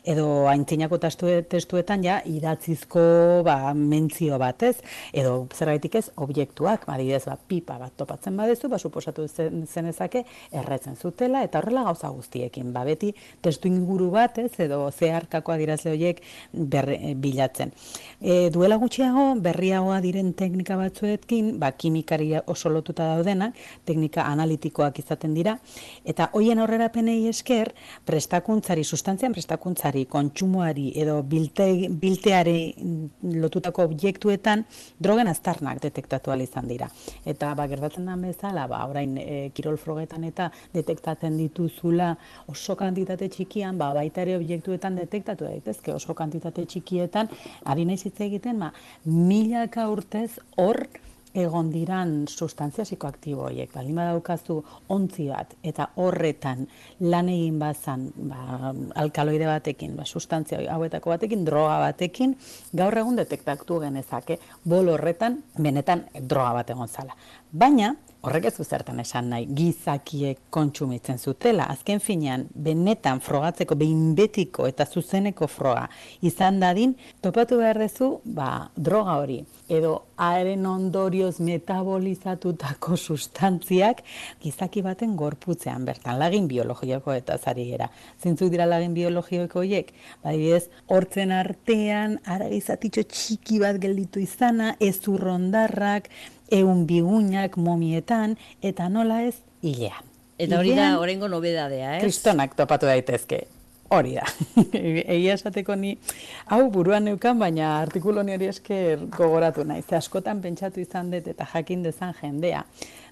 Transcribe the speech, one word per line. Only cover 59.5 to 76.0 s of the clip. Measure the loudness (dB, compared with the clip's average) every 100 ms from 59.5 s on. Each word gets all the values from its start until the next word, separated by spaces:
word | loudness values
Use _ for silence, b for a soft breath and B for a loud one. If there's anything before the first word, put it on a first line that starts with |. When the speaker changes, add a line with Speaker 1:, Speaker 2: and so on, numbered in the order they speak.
| 0 -2 -8 -8 -8
Speaker 1:
ba, |
sustantzia | -8 -8 -4 -4 -4 -6 -4
hauetako | -4 -4 -4 -2
batekin, | -2 0 0 2
droga | 2 4 2
batekin, | 0 -2 -6 0 0 0 B B B
gaur | 0 2 2
egun | 0 0
detektatu | -2 -4 -4 -6 -4 -4
genezake | -2 -6 -6 -8 -6 -8 B B
bol | 0 4 4
horretan | 2 0 0 -2 -2 -8
benetan | -2 0 2 2 0 -2 -10
droga | -2 0 2 0
bat | -4 -6
egon | -8
zala. | -10 -14 -16 B B -8
Baina, | 4 6 8 4 -2 -10 -10
horrek | -2 0 0
ez |
du | -2
zertan | -4 -4 -4 -8
esan | -4 -4 -4
nahi | -4 -4
gizakiek | 2 2 2 -2 -4 -4 -4 -4 -4 -4
kontsumitzen | 0 0 0 -4 -4 -6 -6
zutela. | -4 0 2 2 0
Azken | -4 -2 -2
finean, | 0 -2 0 -2 -6
benetan | -6 0 2 2 2 2 0
frogatzeko | 0 0 0 -2 0 2
behin | 4 4 4
betiko | 4 4 2 -2 0 -2
eta | 0 -2
zuzeneko | -2 -2 0 0 -2 -4
froga | 0 0 0 -2 B